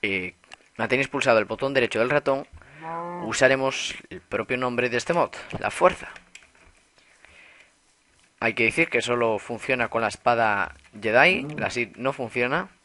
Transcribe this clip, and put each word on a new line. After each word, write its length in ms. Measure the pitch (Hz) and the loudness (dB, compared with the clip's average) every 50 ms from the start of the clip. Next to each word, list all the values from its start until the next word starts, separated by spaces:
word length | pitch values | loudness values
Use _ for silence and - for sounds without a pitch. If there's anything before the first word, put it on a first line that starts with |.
eh, 320 | - 104 98 95 90 92 - _ _ _ - _ _ _ _ | -2 -2 -2 -2 -4 -6 -12 _ _ _ -20 _ _ _ _
mantenéis 300 | - 113 113 131 135 139 | -4 0 0 2 0 0
pulsado 300 | - - 139 - 135 117 | -2 -2 0 4 6 6
el 80 | 110 104 | 6 4
botón 300 | 92 113 - 135 139 139 | 2 -4 -4 -4 0 2
derecho 240 | 135 120 107 - 110 | 2 2 2 2 0
del 100 | 113 127 | 2 2
ratón, 380 | 143 147 - - 135 135 143 _ - - - - - 151 160 160 165 170 170 175 175 175 175 | 2 2 2 2 0 0 -2 _ -18 -20 -20 -20 -20 -14 -12 -10 -8 -8 -8 -8 -8 -8 -6
usaremos 720 | 110 113 - 135 131 135 135 135 135 - - - - - - - _ | -6 0 4 4 4 4 4 2 0 -2 -2 -6 -6 -8 -10 -14 _
el 100 | 95 90 | -16 -16
propio 380 | - _ - 104 110 - 127 | -12 _ -4 -4 -2 -2 -2
nombre 320 | 123 127 123 120 120 123 123 | -2 -2 -2 0 0 0 0
de 80 | 117 | 0
este 160 | 120 - - 170 | -2 -2 0 0
mod, 160 | 175 139 - - - - - - - | 0 0 0 -2 -14 -14 -12 -10 -6
la 100 | - 107 | -4 -4
fuerza. 400 | - - 175 180 175 - - - - - - _ _ - - _ _ _ _ - _ _ _ _ _ _ _ _ _ _ _ - - - - - - - - _ _ _ _ _ _ _ _ _ _ _ _ _ _ _ | -2 2 2 2 2 2 -12 -16 -16 -20 -20 _ _ -20 -20 _ _ _ _ -20 _ _ _ _ _ _ _ _ _ _ _ -20 -20 -20 -20 -20 -20 -20 -20 _ _ _ _ _ _ _ _ _ _ _ _ _ _ _
Hay 160 | - 117 107 | -4 -2 0
que 80 | - 113 | 2 0
decir 260 | 113 - - 165 - | 2 2 2 0 2
que 140 | - 120 110 | 0 -2 0
solo 340 | 120 120 120 120 113 110 | 0 0 0 2 0 0
funciona 520 | 101 - - 120 110 - - 131 123 120 107 | -2 -4 -8 -12 -10 -2 -2 0 0 0 -2
con 120 | - 117 | 0 0
la 80 | 113 104 | -2 -2
espada 680 | - - _ 123 120 117 113 107 104 98 92 - - - _ - - 107 | -2 0 _ 2 4 4 4 2 2 2 -2 -4 -6 -16 _ -20 -20 -6
Jedi, 440 | 101 110 110 123 143 175 185 - - 147 151 | -4 2 6 6 6 6 4 2 -4 -8 -6
la 140 | - 107 - | -6 -6 -4
Sith 260 | - 120 120 98 - | -2 -4 -6 -6 -6
no 160 | - 117 135 139 | -6 -4 -4 -4
funciona. 560 | - 131 110 - 123 120 123 139 170 185 190 _ _ | -4 -8 -6 -2 -2 -2 0 0 -2 -4 -6 _ _